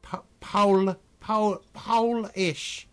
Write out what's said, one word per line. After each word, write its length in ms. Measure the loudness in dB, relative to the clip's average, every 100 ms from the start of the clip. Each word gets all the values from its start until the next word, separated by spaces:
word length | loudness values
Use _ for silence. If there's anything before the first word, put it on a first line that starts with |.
po-, 240 | -12 -14 -14 _
Pol-, 560 | -6 2 4 4 2 -2 _ _
Pol-, 420 | -4 0 0 -2 _
Polish. 1160 | -18 -2 2 2 -2 -6 -2 -2 -2 -10 -12 -16